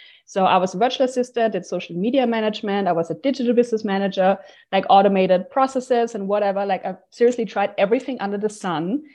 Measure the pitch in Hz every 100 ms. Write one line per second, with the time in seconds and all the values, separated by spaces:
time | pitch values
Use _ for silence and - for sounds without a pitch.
0 | - - _ 190 185 185 185 185 247 254
1 | 254 254 247 240 226 185 185 180 - 170
2 | 214 269 233 226 214 214 208 202 185 165
3 | 165 160 277 262 240 233 240 220 214 190
4 | 196 190 185 190 - - _ 190 - 196
5 | 202 190 185 185 190 269 269 262 254 240
6 | 233 220 196 208 202 196 202 185 196 185
7 | _ - 240 240 220 202 202 - 196 254
8 | 269 247 202 202 208 - 190 156 170 285
9 | -